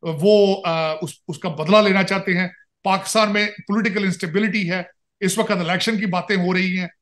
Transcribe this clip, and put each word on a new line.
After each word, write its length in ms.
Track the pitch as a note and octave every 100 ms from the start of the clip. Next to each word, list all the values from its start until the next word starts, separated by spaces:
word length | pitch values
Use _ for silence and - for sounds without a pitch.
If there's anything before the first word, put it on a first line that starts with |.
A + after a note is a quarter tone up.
वो, 600 | E3+ D#3 F#3 G#3 G3+ F#3+ F#3+
अ, 340 | E3 D#3+ D#3
उस, 200 | F3 - -
उसका 220 | F3 F#3
बदला 320 | D3+ D#3 G#3
लेना 220 | G#3 F#3+
चाहते 300 | F#3+ G3 F#3
हैं। 200 | F3+ F3+ - _ _ F#3+
पाकिस्तान 440 | F#3+ - A3 G#3+
में 220 | G3+ G#3
पॉलिटिकल 540 | - - G3+ A3+ G3+ G3
इंस्टेबिलिटी 580 | F3 F3+ E3 G#3+ G#3
है, 260 | F3 F#3 F3 _ _ _
इस 160 | F#3+ G3
वक्त 140 | A3
इलेक्शन 480 | G3+ E3 F3+ - A3
की 60 | G#3
बातें 300 | F3+ F3 G3
हो 160 | F3+
रही 240 | F3+ F#3+ F3+
हैं 120 | F3 _